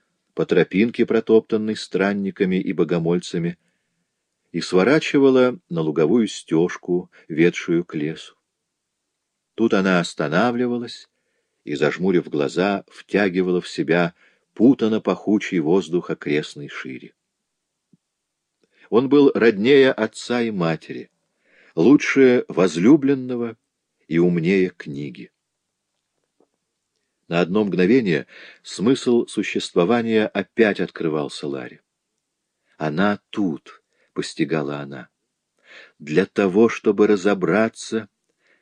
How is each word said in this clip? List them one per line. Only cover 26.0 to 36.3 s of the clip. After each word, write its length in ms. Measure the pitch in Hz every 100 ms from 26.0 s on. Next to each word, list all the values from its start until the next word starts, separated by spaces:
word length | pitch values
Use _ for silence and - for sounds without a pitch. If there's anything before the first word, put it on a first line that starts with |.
| _ _ _ _ _ _ _ _ _ _ _ _ -
На 120 | -
одно 240 | 87 104
мгновение 600 | 101 87 92 131 104 71 - - - -
смысл 640 | - - 107 131 127 117 -
существования 1000 | - 95 104 - 92 87 120 113 110 107
опять 520 | 101 92 - 107 98
открывался 680 | 87 - 82 76 69 - 73
Ларе. 340 | 67 62 - _ _ _ _ _ _ _ _ _ _
"Она 440 | 78 76 101 101 _
тут", — 520 | - 95 71 - - _ _ _
постигала 640 | - - - 71 80 71 73
она, — 300 | 71 67 - _ _ _ _ _ _ - - _
"для 280 | 73 80
того, 420 | 98